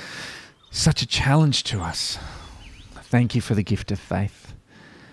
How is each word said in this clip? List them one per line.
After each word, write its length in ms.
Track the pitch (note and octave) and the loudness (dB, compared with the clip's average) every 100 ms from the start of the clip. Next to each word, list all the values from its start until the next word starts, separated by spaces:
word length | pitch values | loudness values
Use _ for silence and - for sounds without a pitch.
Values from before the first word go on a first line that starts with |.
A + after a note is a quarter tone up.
| - - - - - _ _ | -14 -14 -14 -14 -18 _ _
such 320 | - - D3 | 0 2 2
a 60 | A#2+ | 0
challenge 560 | - C#3 C#3+ D#3 C3 | 0 4 6 6 4
to 180 | - G#2 | -2 -4
us. 380 | E2 - - - - - - - - - - | -4 -4 -6 -8 -10 -14 -16 -18 -20 -20 -20
Thank 400 | - - B2 A#2+ | -20 0 2 4
you 80 | A#2+ | 2
for 140 | - G#2+ | 0 0
the 80 | |
gift 280 | G2 G2+ - | 2 0 -2
of 80 | G2+ | -6
faith. 540 | - F#2+ G2+ - - - _ - - - - | -2 -2 -2 -6 -20 -20 _ -20 -20 -20 -20